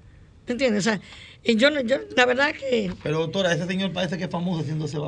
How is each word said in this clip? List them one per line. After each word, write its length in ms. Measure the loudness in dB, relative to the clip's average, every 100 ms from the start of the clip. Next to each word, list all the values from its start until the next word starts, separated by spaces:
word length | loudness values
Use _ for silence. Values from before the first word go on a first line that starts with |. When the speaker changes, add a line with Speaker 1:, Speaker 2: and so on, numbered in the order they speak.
| -20 -20 -20 -12 -6
Speaker 1:
¿Entiendes? 400 | 0 2 2 2
O 40 |
sea, 100 | -2 -4 -18 -20 -4
y 120 | 0 4
yo 140 | 4
no, 100 | 4
yo, 180 | 0 0 0 4
la 100 | 4
verdad 260 | 4 0
que 400 | 0 -2 0 -2 -4
Speaker 2:
Pero, 160 | -2 -2
doctora, 320 | 0 0 2
ese 140 | 0 -2
señor 260 | -2 -2
parece 260 | -2 -4 -4
que 60 |
es 60 | -4
famoso 320 | -4 -2 -2
haciendo 240 | -2 -4 -4
ese, 120 | -4